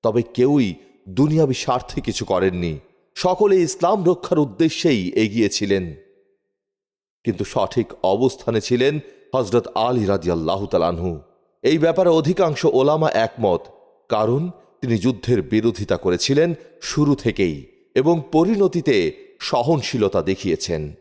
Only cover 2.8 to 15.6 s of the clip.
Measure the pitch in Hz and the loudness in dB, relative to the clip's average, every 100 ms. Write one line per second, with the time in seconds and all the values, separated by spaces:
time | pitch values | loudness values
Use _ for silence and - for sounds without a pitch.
2.8 | _ _ _ - 180 185 208 190 165 - | _ _ _ -4 -2 2 4 4 2 0
3.8 | 170 208 175 180 - 160 139 98 160 - | 0 2 2 0 0 0 0 0 0 2
4.8 | 170 120 90 - 107 110 104 - 101 98 | 2 2 0 0 0 0 -2 -2 0 0
5.8 | 87 147 _ _ _ _ _ _ _ _ | -2 -12 _ _ _ _ _ _ _ _
6.8 | _ _ _ _ - 98 101 123 95 - | _ _ _ _ -6 -4 -4 -2 -2 -2
7.8 | 110 - 92 101 127 - - 113 - 123 | -6 -2 0 2 0 -2 -4 -4 0 0
8.8 | 135 151 - - _ 131 107 120 - - | 0 -2 -10 -20 _ -4 0 0 0 -2
9.8 | 117 123 98 98 82 85 78 95 101 90 | 0 0 0 0 0 -2 -2 -4 -2 0
10.8 | 82 85 90 78 - _ _ _ 127 156 | 0 -2 -6 -8 -14 _ _ _ 0 2
11.8 | 160 165 175 160 147 180 175 143 160 127 | 2 2 4 4 2 2 0 2 2 4
12.8 | 143 156 156 - 113 - 107 87 - - | 2 2 0 0 -2 0 0 0 -4 -20
13.8 | _ _ _ 107 110 131 175 - _ _ | _ _ _ 0 0 0 -4 -10 _ _
14.8 | 127 113 117 113 - 120 80 107 | -4 0 0 -2 0 -2 2 0